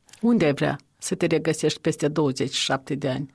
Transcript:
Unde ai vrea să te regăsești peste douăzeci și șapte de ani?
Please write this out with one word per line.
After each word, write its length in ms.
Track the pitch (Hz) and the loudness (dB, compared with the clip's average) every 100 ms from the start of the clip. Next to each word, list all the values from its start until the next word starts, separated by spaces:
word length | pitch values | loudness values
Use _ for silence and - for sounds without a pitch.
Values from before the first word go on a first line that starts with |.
| _ - | _ -2
Unde 240 | 233 233 | 2 4
ai 100 | 156 | 4
vrea 220 | 139 151 143 - _ | 2 0 -2 -10 _
să 160 | - | -6
te 120 | 180 170 | -2 2
regăsești 540 | 160 156 156 151 - | 2 0 0 0 0
peste 280 | 165 156 147 | -2 0 0
douăzeci 440 | 156 147 131 127 | 2 0 0 -2
și 80 | - | -2
șapte 340 | - 135 - | 0 -2 -2
de 140 | 143 143 | -4 -2
ani? 260 | 131 147 | -4 -6